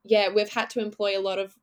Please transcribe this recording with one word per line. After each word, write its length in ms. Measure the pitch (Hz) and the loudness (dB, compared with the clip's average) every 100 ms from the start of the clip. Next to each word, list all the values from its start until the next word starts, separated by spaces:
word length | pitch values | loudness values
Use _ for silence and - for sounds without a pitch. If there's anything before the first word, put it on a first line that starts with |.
Yeah, 260 | 202 214 196 | 2 2 4
we've 180 | 202 208 | 2 0
had 180 | 233 226 | -2 -4
to 80 | 247 | -4
employ 380 | 214 208 202 196 | -6 -2 -2 -2
a 40 | |
lot 160 | 196 190 | -2 -4
of 180 | 196 _ | -6 _